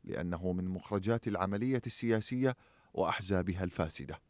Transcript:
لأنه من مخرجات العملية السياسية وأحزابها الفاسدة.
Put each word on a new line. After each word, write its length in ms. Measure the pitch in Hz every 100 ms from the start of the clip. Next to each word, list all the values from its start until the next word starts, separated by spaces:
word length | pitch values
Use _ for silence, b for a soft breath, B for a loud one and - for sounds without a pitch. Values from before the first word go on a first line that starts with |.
لأنه 480 | - - 87 87 92
من 140 | 90 92
مخرجات 600 | 92 - 104 95 117 117
العملية 540 | 101 95 101 127 127 120
السياسية 720 | - 117 110 - 127 131 127 b b b
وأحزابها 680 | - 87 - 95 95 90 87
الفاسدة. 580 | 92 - 80 - 73 78